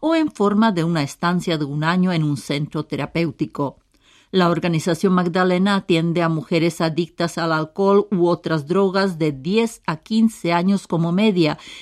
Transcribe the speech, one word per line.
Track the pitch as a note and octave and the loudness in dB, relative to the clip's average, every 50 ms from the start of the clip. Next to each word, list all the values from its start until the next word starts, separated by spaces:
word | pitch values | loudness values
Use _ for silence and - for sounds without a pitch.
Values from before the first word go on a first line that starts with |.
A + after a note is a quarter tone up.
o | - D#4 E4 | -2 0 0
en | E4 D#4+ D4 | 0 0 -2
forma | - - G3+ G3+ G#3 G#3 A3+ A3+ | -2 0 0 2 2 2 2 2
de | G3 F3 D#3 | 2 0 0
una | E3+ E3+ D#3+ | 0 0 0
estancia | C#3+ C#3 - - - E3+ F3+ F3 E3 - E3 D3+ | -2 -4 -6 -4 -2 -2 0 0 0 -2 -2 -2
de | D3+ | -2
un | C#3 C#3+ D3 D3+ | -4 -4 -2 -2
año | D#3+ F3 F#3 F3+ F#3 | 0 0 2 2 2
en | F3+ D#3+ D#3 | 0 0 0
un | D3+ C#3+ - | 0 -2 -4
centro | - - D3+ D3 D3+ - - D#3+ D3+ | -4 -4 -4 -4 -4 -4 -6 -6 -6
terapéutico. | - - C3+ C#3 C#3+ - E3 E3+ D#3+ - - D#3 - - - C#3+ C3 - _ _ _ _ _ _ _ _ _ _ _ - | -6 -6 -6 -6 -4 -4 -2 -2 -4 -4 -4 -6 -6 -4 -4 -6 -6 -6 _ _ _ _ _ _ _ _ _ _ _ 0
La | F#3+ F3+ E3+ | 2 2 2
Organización | F3 D#3+ D#3+ F3+ E3+ D#3 - F#3 E3+ - - G3 F#3 | 2 0 0 -2 -2 -2 0 -2 -2 0 2 2 2
Magdalena | F3+ F3+ F3 D#3+ F#3 F#3 F#3 F3+ F3+ F#3+ G#3 G3+ | 2 2 0 0 0 2 2 2 2 2 2 0
atiende | G3 - - F3+ D#3+ E3 E3+ E3 E3+ E3+ | 0 0 0 0 2 2 0 0 0 0
a | E3 | 0
mujeres | E3 D#3 C#3+ - F3+ E3 D#3 E3+ E3 - | 0 -2 -2 -2 0 0 0 0 -2 -2
adictas | E3+ E3 D#3 D#3+ F3 D#3+ _ - E3+ E3 - - | -2 -2 -2 -2 -4 -4 _ -6 -6 -4 -4 -4
al | E3 E3 D#3+ | -2 -2 -2
alcohol | D#3 D#3 D#3 - - G3 G3 G3 G3+ G#3 - | -2 -4 -4 -4 0 2 4 4 4 2 2
u | G#3+ F3 F3 E3+ | 0 2 2 2
otras | E3+ E3 - E3 D#3+ D#3+ C#3 | 2 0 -2 -2 -2 -2 -2
drogas | C#3+ F3+ F#3+ G3+ F#3+ F3+ G3 G3 G3 F3 D#3 | -2 0 0 2 2 2 0 0 0 0 -2
de | E3 D3+ | -2 -2
diez | C#3+ C3 C3 F3 G3 A3 A#3 A3+ - - _ | -2 -4 -4 -2 0 0 0 0 -4 -8 _
a | - E3 D3+ | -6 -6 -6
quince | - - A3 A3 A3+ A3 - - - E3+ E3+ | -6 -2 0 2 2 2 2 -2 -2 -2 0
años | E3+ F3 F#3+ G3+ F#3 - - | 0 2 2 0 0 -2 -2
como | - D#3+ E3 E3+ | -2 -2 0 0
media | E3+ F#3+ G#3+ A3 G3 F3+ E3 D3+ - - - - - - | 0 2 2 2 4 4 2 2 0 -4 -10 -18 -20 -20